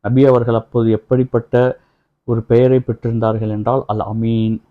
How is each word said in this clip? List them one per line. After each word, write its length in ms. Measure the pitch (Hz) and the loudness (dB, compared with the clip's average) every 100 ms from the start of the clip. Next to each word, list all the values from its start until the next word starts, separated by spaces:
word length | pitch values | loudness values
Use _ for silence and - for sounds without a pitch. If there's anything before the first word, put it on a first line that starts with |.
நபி 240 | 104 131 135 | 0 4 4
அவர்கள் 300 | 127 117 113 | 4 2 -2
அப்போது 360 | - 120 113 | -2 -2 0
எப்படிப்பட்ட 880 | 107 _ 127 127 120 - 120 127 - _ _ _ _ | 0 _ -2 0 -4 -2 0 0 -4 _ _ _ _
ஒரு 200 | - 113 | -6 -6
பெயரை 360 | 110 120 127 131 | 2 2 4 2
பெற்றிருந்தார்கள் 720 | 127 113 117 113 113 110 107 | 0 -6 -4 -2 -2 -2 -4
என்றால், 340 | 107 107 131 - | -4 -2 -4 -4
அல் 120 | 107 | -6
அமீன் 600 | 104 110 113 113 110 113 _ | -4 -4 -2 0 -2 -4 _